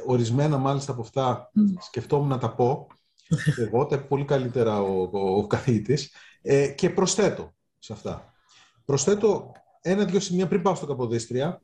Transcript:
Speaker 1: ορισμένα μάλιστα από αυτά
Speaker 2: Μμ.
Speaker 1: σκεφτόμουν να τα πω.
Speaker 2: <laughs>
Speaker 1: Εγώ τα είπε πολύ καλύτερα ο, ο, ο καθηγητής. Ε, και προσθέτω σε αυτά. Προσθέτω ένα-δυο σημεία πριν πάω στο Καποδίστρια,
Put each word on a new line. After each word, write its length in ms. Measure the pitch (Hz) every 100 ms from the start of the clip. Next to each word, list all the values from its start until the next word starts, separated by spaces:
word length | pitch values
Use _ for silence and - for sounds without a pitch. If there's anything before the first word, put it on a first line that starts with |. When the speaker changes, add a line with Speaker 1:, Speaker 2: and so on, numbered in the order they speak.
| -
Speaker 1:
ορισμένα 520 | 123 113 127 151 139
μάλιστα 340 | 135 139 135
από 100 | 120
αυτά 480 | 113 135 127 120 -
Speaker 2:
Μμ. 100 | 214 208 180
Speaker 1:
σκεφτόμουν 480 | - 117 - 147 143
να 100 | 127
τα 180 | 113 -
πω. 320 | 123 147 - _ _ _
Speaker 2:
<laughs> 440 | - 151 - 127 107
Speaker 1:
Εγώ 200 | 113 147
τα 100 | 139
είπε 100 | -
πολύ 200 | 139 139
καλύτερα 560 | 139 123 120 113 104
ο, 280 | 98 95 90
ο, 260 | 101 98 98
ο 100 | 101
καθηγητής. 680 | 113 - 110 104 147 - - - _
Ε, 260 | 120 139 139
και 220 | - 180
προσθέτω 640 | - 180 - 190 - 82 _ _ _
σε 140 | -
αυτά. 400 | 107 104 80 - _ _ _ _ _ -
Προσθέτω 680 | 135 - 208 220 180 - - _ _ 165
ένα-δυο 320 | 196 190 190
σημεία 280 | 190 180 180
πριν 140 | 190
πάω 140 | 185 170
στο 100 | 143
Καποδίστρια, 760 | 127 120 117 113 123 156 180